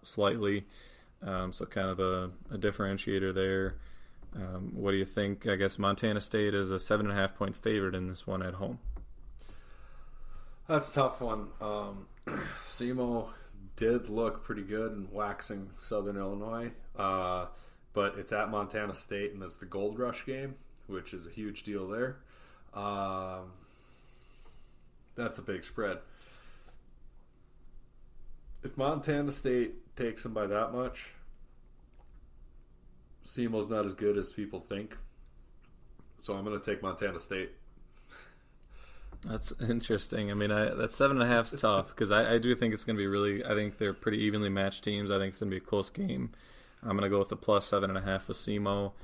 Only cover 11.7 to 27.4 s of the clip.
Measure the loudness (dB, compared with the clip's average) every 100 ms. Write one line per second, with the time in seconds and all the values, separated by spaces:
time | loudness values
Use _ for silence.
11.7 | -2 -4 -8 -12 -12 -8 -6 -6 -6 -6
12.7 | -2 0 0 0 0 -2 -8 -14 -14 -10
13.7 | 2 4 4 2 2 2 0 -4 -6 -2
14.7 | -2 -2 -4 -6 -2 -2 -2 -6 -6 -8
15.7 | -10 -2 -2 0 -2 -2 -2 -4 -4 -6
16.7 | -8 -10 -2 2 2 2 0 -2 -8 -18
17.7 | -20 -6 0 2 0 -2 0 2 0 0
18.7 | -2 -4 -4 -6 -4 -4 -4 -10 -12 -6
19.7 | -2 -2 0 -2 -4 -6 -6 -8 -10 -18
20.7 | -18 -10 -10 -8 -12 -12 -8 -8 -8 -6
21.7 | -6 -4 -2 -2 -4 -14 -20 -20 -20 -14
22.7 | -6 -4 -2 -2 -2 -4 -8 -10 -16 -20
23.7 | -20 -20 -20 -20 -20 -20 -20 -18 -18 -18
24.7 | -20 -20 -20 -14 -4 -4 -4 -6 -6 -6
25.7 | -2 -2 -2 -8 -18 -20 -18 -16 -16 -18
26.7 | -18 -18 -18 -18 -18 -20 -20